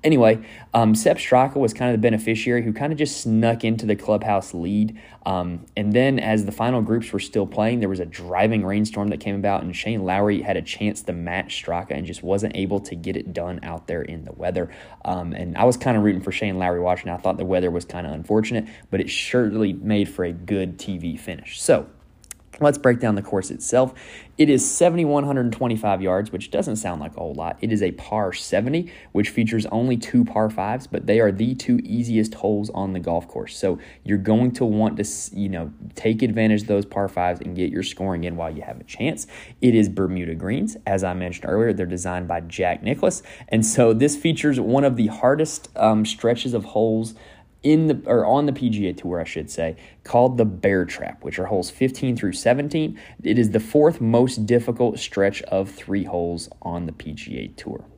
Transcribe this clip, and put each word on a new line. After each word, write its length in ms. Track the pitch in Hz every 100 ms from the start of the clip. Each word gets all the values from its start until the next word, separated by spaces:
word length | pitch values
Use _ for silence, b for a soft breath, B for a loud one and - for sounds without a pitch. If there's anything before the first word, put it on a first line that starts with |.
Anyway, 360 | - 151 113 110 B B B
um, 220 | 117 110 110
Sepp 220 | 135 160
Straka 380 | - 127 131 139
was 180 | 123
kinda 180 | - 123
the 80 | 113
beneficiary 640 | 117 110 113 113 123 120
who 100 | 113
kinda 220 | 110 147 151
just 260 | 147 -
snuck 420 | 117 110 117 117
into 220 | 113 113 110
the 100 | 104
clubhouse 600 | - 104 110 101 - 87
lead. 420 | 85 104 107 B B B 92
Um, 380 | 92 87 85 - -
and 180 | 104
then 260 | 110 135 135
as 260 | 110 110 101
the 60 |
final 300 | - 117 127
groups 300 | 107 113 113
were 80 | 101
still 260 | - 110 98
playing, 360 | - 107 120
there 80 | 101
was 100 | 95
a 60 | 85
driving 580 | 82 87 87 110 113
rainstorm 460 | 92 104 107 - 101
that 100 | 76
came 160 | - 101
about, 260 | 101 98
and 140 | 87 85
Shane 300 | 110 113 92
Lowry 360 | 95 104 101
had 140 | - 92
a 60 |
chance 400 | 87 - 104 -
to 100 | -
match 500 | 87 85 87 - -
Straka 300 | - 85 -
and 140 | 69 82
just 180 | 85
wasn't 320 | 82 101 104 -
able 240 | 95 98
to 160 | - 85
get 220 | 82 -
it 160 | -
done 260 | 85 87 90
out 260 | - 80 -
there 140 | 87
in 220 | - 82
the 80 | 76
weather. 380 | 82 87 90 85 B B B
Um, 300 | - 90 85
and 240 | - 87 82
I 80 | 120
was 100 | 123
kinda 240 | 131 113
rooting 220 | 104 90
for 100 | 98
Shane 260 | - 107 92
Lowry 220 | 90 87
watching. 300 | 90 90 -
I 80 | 87
thought 200 | 98 87
the 80 | 90
weather 240 | 92 90
was 140 | 85
kinda 260 | 85 87 82
unfortunate, 560 | 76 82 107 110 117 110 B B
but 120 | 98
it 80 | -
surely 640 | - - 127 113 107 104
made 340 | 92 104 104 101
for 160 | -
a 80 | 90
good 480 | 85 90 101 92 85
T 180 | - 92
V 200 | 85 73
finish. 420 | - 87 - -
So 280 | - 117 - - _ _ _ - _ -
let's 180 | 147 143
break 200 | 131 120
down 140 | 117
the 80 | 101
course 300 | 101 101 92
itself. 420 | - - 120 131 - B B B -
It 140 | 151
is 160 | 135 -
seventy-one 600 | - 180 170 160 143 143
hundred 260 | 135 120
twenty-five 500 | 110 127 110 107 95
yards, 300 | 95 92 107
which 180 | 92 -
doesn't 280 | - - 110
sound 220 | 98 85
like 160 | 76 -
a 40 |
whole 160 | 82 71
lot. 220 | 82 -
It 100 | 117
is 120 | 107
a 80 | 95
par 420 | 87 - 107 98
seventy, 580 | - - 95 117 160 175 B B
which 180 | - 104
features 380 | - 113 113 110
only 280 | 110 127 120
two 300 | - 123 120
par 240 | 107 110
fives, 380 | 110 98 127 -
but 180 | - -
they 140 | 113
are 120 | 110
the 220 | 98 117
two 260 | 131 - 120
easiest 520 | - 117 120 110 110 -
holes 360 | 98 104 107
on 220 | - 98
the 60 | 92
golf 280 | 85 85 87
course. 280 | - - -
So 200 | 95 - B B
you're 140 | - 104
going 340 | 95 107 123
to 120 | 120 120
want 320 | 107 107 -
to, 40 |
s-, 300 | 104 - -
you 160 | 95 101
know, 220 | 92 82 - -
take 300 | - 113 110
advantage 380 | 120 107 110 104
of 60 | 104
those 180 | 101 101
par 220 | - 98
fives 340 | - 90 87
and 140 | - 87
get 160 | 87
your 120 | -
scoring 400 | 95 - 95 87
in 120 | 87 85
while 120 | 82
you 140 | 76
have 160 | - 60
a 60 | -
chance. 420 | - 131 - - B B B
It 140 | 127 113
is 120 | 104
Bermuda 460 | 92 95 95 85
greens, 440 | 82 85 131 214 - -
as 160 | 98
I 100 | 92
mentioned 360 | 90 90 87 -
earlier. 240 | 98 117
They're 120 | 98 90
designed 420 | 90 90 90 87
by 140 | 85
Jack 400 | 85 - 90 85
Nicklaus, 400 | 92 147 - - B B B
and 140 | 113
so 300 | 110 - 117
this 220 | 110 143 147
features 440 | 170 160 151 131
one 240 | 101 131
of 120 | 139 120
the 120 | 107
hardest, 640 | - 123 147 156 - - -
um, 300 | 110 107 107
stretches 500 | - 117 120 131 117
of 100 | 110
holes 480 | 107 113 110 113 110 B B B _
in 240 | 139 156 160
the, 120 | 139 -
or 180 | 120
on 220 | 104 131 147
the 80 |
P 160 | 127 127
G 180 | 104 95
A 60 |
Tour, 260 | 87 90 87
I 40 |
should 260 | 82 - 73
say, 260 | - 82 78 B B
called 340 | - 120 127 123
the 80 | 110
Bear 400 | 90 98 95 87
Trap, 380 | - - -
which 160 | 71 -
are 80 | 92
holes 240 | 95 90
fifteen 440 | - 131 131 131 117
through 180 | 101
seventeen. 640 | 90 - 127 143 160 156 - B B
It 160 | - 113
is 100 | 120
the 100 | 107
fourth 400 | 110 147 151 165
most 460 | 113 117 127 127 107
difficult 540 | 120 113 113 120 -
stretch 420 | - - 98 101
of 300 | - 95 98
three 320 | - - 98
holes 460 | 90 87 85 85 - -
on 240 | 95 85 85
the 80 |
P 200 | 76 -
G 260 | 76 - 62
A 80 | 50
Tour. 360 | - - - -